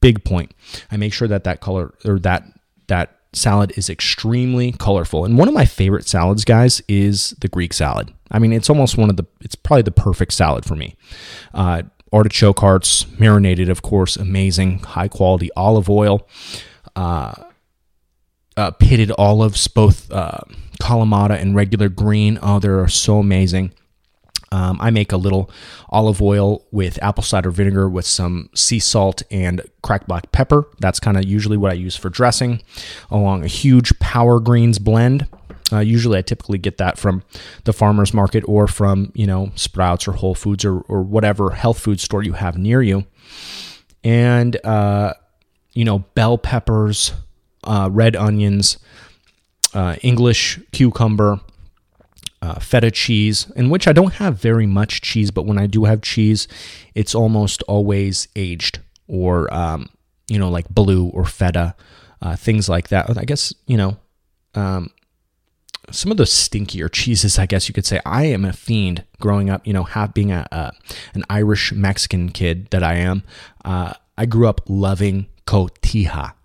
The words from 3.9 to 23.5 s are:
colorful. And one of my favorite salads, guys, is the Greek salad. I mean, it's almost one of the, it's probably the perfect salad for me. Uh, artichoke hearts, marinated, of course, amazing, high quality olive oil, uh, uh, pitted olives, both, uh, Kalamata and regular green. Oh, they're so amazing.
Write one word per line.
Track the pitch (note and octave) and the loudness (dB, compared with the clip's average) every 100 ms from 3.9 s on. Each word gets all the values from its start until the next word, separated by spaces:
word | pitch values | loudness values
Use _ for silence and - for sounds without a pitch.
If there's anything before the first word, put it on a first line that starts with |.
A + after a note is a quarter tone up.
| F2+ - - A2 A#2+ B2+ B2 B2 | -6 -6 -4 -2 -2 0 0 -2
colorful. | B2 - G2 E2 D#2 | -2 0 0 0 -2
And | F2+ A#2 | 2 4
one | F#3+ | 4
of | |
my | D4 | 6
favorite | C3+ - F#2+ G2+ - | 2 4 0 0 -2
salads, | F2+ E2+ G#2 | 0 2 0
guys, | G#2+ A2+ B2 - - | 4 6 6 2 -2
is | G2+ G2+ G2+ - - | 0 2 0 -4 -6
the | F#2+ | -6
Greek | F2+ F2 | -4 -4
salad. | - D2+ - - - _ | -2 -2 -4 -8 -14 _
I | G#2+ | 0
mean, | A2+ | 2
it's | A2+ - | 2 2
almost | D3+ B2+ - | 4 4 2
one | G#2+ | 2
of | F#2 | 2
the, | E2 _ | -4 _
it's | - | -18
probably | - - C#3+ | -8 2 4
the | G#2 | 4
perfect | - - F2+ - | 2 2 0 -2
salad | - E2 C2+ - | 0 0 0 -4
for | D#2 | -8
me. | C#2 - _ - - - - | -8 -16 _ -20 -20 -20 -14
Uh, | - F#2 E2+ - _ _ | -4 -2 -2 -6 _ _
artichoke | G#2+ G#2+ - G#2 G2 | 2 4 4 4 6
hearts, | G2+ F#2 - - - - | 4 4 2 -2 -2 2
marinated, | A2 G#2+ G2 F2+ F2+ | 6 6 4 2 0
of | F2+ | -2
course, | - G#2 F2+ - | 0 0 0 -2
amazing, | F#2+ F#2+ F#2+ F2 F#2 F#2 | -4 0 0 2 0 -2
high | - - F#2+ | -6 -6 -6
quality | - F#2 F#2 F2 - | 0 2 2 -2 -2
olive | F#2+ A2 F#2 | 2 2 2
oil, | G#2 G#2 G2+ - - - - - _ - | 2 2 0 -4 -20 -18 -18 -18 _ -18
uh, | - F2+ E2+ A#1+ - E4+ _ _ _ _ _ _ _ _ _ _ - | -8 -4 -4 -6 -12 -20 _ _ _ _ _ _ _ _ _ _ -6
uh, | G2+ | -6
pitted | E2 - A#2 G#2+ - | 4 6 6 2 4
olives, | G2+ G#2+ A2 G2+ - | 4 4 2 0 -2
both, | - G#2+ - - | 4 4 4 0
uh, | G2 E2 - - - - - | -6 -6 -8 -14 -18 -18 -10
Kalamata | - A#2 A2 G#2 G#2 G2+ | -2 2 2 2 2 0
and | F#2 | 0
regular | G2+ G2+ G#2+ G2+ | 2 2 2 0
green. | F#2 G#2 G#2 G#2+ A2 | 0 0 2 2 0
Oh, | - G2+ | 0 2
they're | G2+ F#2+ F#2 | 2 2 2
so | - - G#2 | 0 2 2
amazing. | G2+ F#2+ F#2+ | 4 2 2